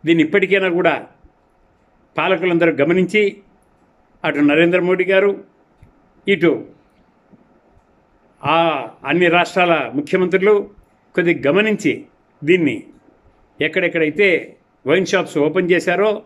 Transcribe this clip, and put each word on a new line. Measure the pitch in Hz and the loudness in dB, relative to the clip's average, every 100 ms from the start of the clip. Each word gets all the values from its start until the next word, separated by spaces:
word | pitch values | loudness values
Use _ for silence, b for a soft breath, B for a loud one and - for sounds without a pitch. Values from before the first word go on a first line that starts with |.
దీన్ని | 147 170 | 0 0
ఇప్పటికైనా | 151 196 185 196 185 170 | 2 0 2 0 0 0
కూడా | 170 135 95 _ _ _ _ _ _ _ _ _ _ - | 0 -2 -8 _ _ _ _ _ _ _ _ _ _ -6
పాలకులందరూ | 165 180 180 170 165 139 | -2 -2 0 0 0 0
గమనించి, | 143 175 180 214 202 - _ _ _ _ _ _ _ _ | 0 2 2 0 0 -4 _ _ _ _ _ _ _ _
అటు | 156 143 147 | -6 0 2
నరేంద్ర | 151 170 180 | 4 2 2
మోడీ | 175 185 180 | 0 -2 2
గారు, | 190 202 196 - _ _ _ _ _ _ _ - | 2 2 -2 -12 _ _ _ _ _ _ _ -2
ఇటు | 190 165 135 - _ _ _ _ _ _ _ _ _ _ _ _ _ _ _ _ _ | 2 2 0 -6 _ _ _ _ _ _ _ _ _ _ _ _ _ _ _ _ _
ఆ | 139 160 165 147 117 - 135 | -2 0 0 -2 -8 -12 -4
అన్ని | 160 175 170 | 0 2 2
రాష్ట్రాల | 170 196 180 160 123 | 0 -2 0 0 -2
ముఖ్యమంత్రులు | 127 147 185 180 185 196 202 202 - _ _ _ | -6 -4 -2 0 0 2 2 -2 -18 _ _ _
కొద్దిగా | - 170 156 131 | -2 0 0 2
గమనించి, | 175 214 208 143 113 - _ _ _ | 2 0 0 -2 -4 -10 _ _ _
దీన్ని | 143 185 151 110 - - _ _ _ _ _ _ | 0 0 0 -4 -12 -20 _ _ _ _ _ _
ఎక్కడెక్కడైతే | 151 190 175 170 156 151 202 156 110 - _ _ | -4 -2 -2 -2 -2 0 0 0 -4 -20 _ _
వైన్ | 127 170 185 | -2 0 0
షాప్స్ | 190 175 156 147 | -2 -2 -2 -2
ఓపెన్ | 170 180 | 0 0
చేశారో | 175 185 180 214 214 | 0 0 0 0 -2